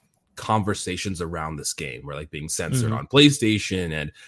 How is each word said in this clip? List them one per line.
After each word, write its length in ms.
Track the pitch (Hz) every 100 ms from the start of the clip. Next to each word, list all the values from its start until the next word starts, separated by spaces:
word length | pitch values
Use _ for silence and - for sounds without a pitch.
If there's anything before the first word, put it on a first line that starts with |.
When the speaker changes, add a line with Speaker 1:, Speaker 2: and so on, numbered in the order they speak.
| _ _ _ -
Speaker 1:
conversations 840 | - 110 101 98 - 90 101 85
around 340 | 85 85 78 76
this 160 | -
game 320 | - 73 60 69
where, 100 | 71
like, 140 | 76
being 180 | 76 78
censored 400 | - 82 131 110
Speaker 2:
Mm-hmm. 80 | 69
Speaker 1:
on 100 | 71
PlayStation 840 | 135 147 139 110 104 - 92 85
and 180 | 78 76 -